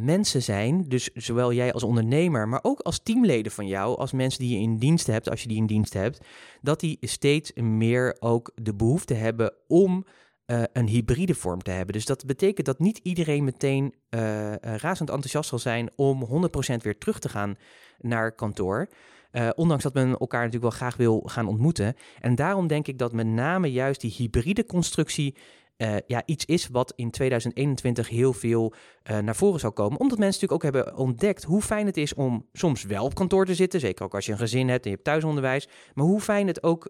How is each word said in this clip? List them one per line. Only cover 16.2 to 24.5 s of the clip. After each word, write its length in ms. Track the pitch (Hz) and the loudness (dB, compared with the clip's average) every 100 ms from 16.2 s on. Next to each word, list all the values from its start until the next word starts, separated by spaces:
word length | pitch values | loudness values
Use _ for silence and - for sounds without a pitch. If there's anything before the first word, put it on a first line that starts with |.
honderd 300 | 120 139 180 | -2 0 0
procent 300 | 143 131 120 | 0 -2 -2
weer 160 | 107 104 | -2 -4
terug 200 | - - | -4 -4
te 100 | 131 | -4
gaan 280 | 107 101 101 - - - _ | -4 -4 -6 -12 -20 -20 _
naar 340 | 117 117 113 | -4 -2 -2
kantoor. 540 | - 110 104 92 104 190 _ - - _ | -2 -6 -2 -2 -2 -4 _ -20 -20 _
Eh, 180 | 123 117 | -2 -2
ondanks 280 | 131 170 143 | 2 2 2
dat 120 | 143 | 0
men 220 | 135 127 127 | 2 2 2
elkaar 260 | 131 120 | 0 -2
natuurlijk 260 | 117 117 117 | -2 0 -2
wel 80 | 110 | -2
graag 160 | 123 120 | -4 2
wil 260 | 120 110 | 4 4
gaan 240 | - - 110 | 0 -4 -2
ontmoeten. 460 | 110 139 - 101 123 - - | 2 2 2 0 -2 -10 -6
En 140 | 120 | 0
daarom 320 | 120 151 196 170 | 2 2 0 0
denk 200 | 151 143 | 0 -2
ik 120 | 131 | -2
dat 140 | 120 | -2
met 140 | 113 113 | 0 0
name 460 | 110 135 185 165 | 0 2 2 0
juist 280 | 123 135 139 | 0 0 0
die 140 | 117 - | -4 -4
hybride 500 | 120 123 117 | -2 0 0